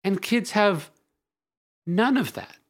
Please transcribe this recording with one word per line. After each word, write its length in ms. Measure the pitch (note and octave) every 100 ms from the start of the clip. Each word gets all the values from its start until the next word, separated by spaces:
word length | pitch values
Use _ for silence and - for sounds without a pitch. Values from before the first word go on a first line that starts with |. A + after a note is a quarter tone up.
And 180 | F#3+ F#3+
kids 300 | - A#3+ A#3+
have 400 | G#3+ G#3 E3+ - _ _ _ _ _ _ _ _ _
none 320 | - F3 A#3+ B3+
of 180 | E3
that. 240 | - F#2 -